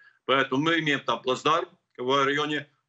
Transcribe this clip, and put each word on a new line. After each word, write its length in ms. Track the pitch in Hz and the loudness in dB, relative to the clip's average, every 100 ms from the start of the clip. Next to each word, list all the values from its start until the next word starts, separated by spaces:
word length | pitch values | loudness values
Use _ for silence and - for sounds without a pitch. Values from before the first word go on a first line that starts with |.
| - _ - | -20 _ 0
Поэтому 360 | 135 135 131 | 0 2 0
мы 160 | 160 165 | 0 0
имеем 200 | 156 139 | 0 -2
там 220 | - 147 | -2 -4
плацдарм 460 | 131 123 147 165 180 _ _ - | -2 0 2 0 -2 _ _ -8
в 280 | 127 139 143 | 0 2 2
районе, 420 | 143 147 147 139 _ | 0 -2 -4 -8 _